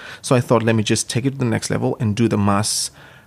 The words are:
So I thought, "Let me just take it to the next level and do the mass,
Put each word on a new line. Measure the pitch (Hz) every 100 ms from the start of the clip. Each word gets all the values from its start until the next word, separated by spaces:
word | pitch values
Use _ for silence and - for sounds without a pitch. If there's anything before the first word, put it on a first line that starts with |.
| - -
So | -
I | 123
thought, | - 117
"Let | 113
me | 113
just | 104 110 -
take | 120 135
it |
to | 139
the |
next | 123 110 -
level | 110 123 127
and | 110
do | 104 113
the | 107
mass, | 101 101 104 - - - - -